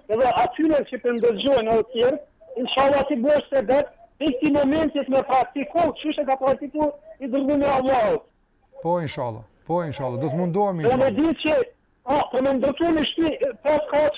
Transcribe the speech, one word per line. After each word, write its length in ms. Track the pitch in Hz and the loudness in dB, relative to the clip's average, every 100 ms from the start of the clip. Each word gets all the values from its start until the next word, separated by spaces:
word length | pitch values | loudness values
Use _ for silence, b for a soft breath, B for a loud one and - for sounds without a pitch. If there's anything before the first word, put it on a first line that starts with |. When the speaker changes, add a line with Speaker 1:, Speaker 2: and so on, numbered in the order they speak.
| - | -2
Speaker 1:
edhe 280 | 220 254 | 0 2
atyre 480 | 233 240 - 311 294 | 2 0 0 2 2
që 160 | - 247 | 0 -4
po 140 | 240 | -4
ndëgjojnë 580 | 240 233 196 254 262 220 | 0 0 0 2 2 2
edhe 160 | 226 480 | 0 0
tjerë, 300 | 494 240 294 - _ - - | 0 0 0 -8 _ -12 -8
inshallah 500 | 247 262 277 285 269 | -2 2 4 2 0
ti 120 | 269 | 0
bësh 300 | 262 294 - | 2 2 2
se 140 | 269 | -2
vetë, 320 | 208 277 285 - - - | 2 2 0 -8 -20 -4
në 120 | 302 254 | -4 0
këtë 160 | 302 | 2
moment 420 | 285 269 311 320 | 2 2 2 0
që 120 | 285 269 | -2 0
me 120 | 262 | 0
praktiku, 640 | 262 262 240 285 240 339 320 - | 2 0 0 -4 -4 0 0 -2
çu 120 | 302 | -4
është 140 | 302 269 | -4 -2
ka 80 | 262 | 0
praktiku 500 | 262 269 285 302 302 294 - - | 0 0 -4 -2 -2 -2 -14 -12
i 80 | 262 | -4
dërguar 320 | 269 269 294 | -2 0 2
me 80 | 285 | 2
Allahu. 460 | 269 262 254 214 156 - _ _ _ _ - | 2 2 2 2 0 -4 _ _ _ _ -8
Speaker 2:
Po, 160 | 165 175 | -2 -2
inshallah. 440 | 156 - 123 110 110 _ - | -2 -6 -8 -10 -16 _ -4
Po, 160 | 175 | -4
inshallah. 360 | 165 127 131 120 | -4 -6 -6 -4
Do 80 | 151 | -4
të 120 | 160 | -2
mundohemi, 440 | 180 180 202 175 | -2 0 -2 0
Speaker 1:
Po, 140 | 190 254 | 0 2
me 100 | 262 | 0
Speaker 2:
inshallah. 60 | 208 | 0
Speaker 1:
ditë 240 | 320 294 | 0 -2
që, 120 | 302 311 - - _ _ 247 | 0 0 -2 -8 _ _ -2
a, 120 | 285 - | -2 0
po, 100 | 262 | -2
me 140 | 269 262 | 0 0
ndërtu 340 | 262 - 339 320 | -2 0 0 0
në 100 | - | 0
shtëpi, 420 | - 330 - 277 226 | 0 -2 0 -4 -2
po, 140 | 285 302 302 | 0 0 2
ka 120 | 294 302 | 2 2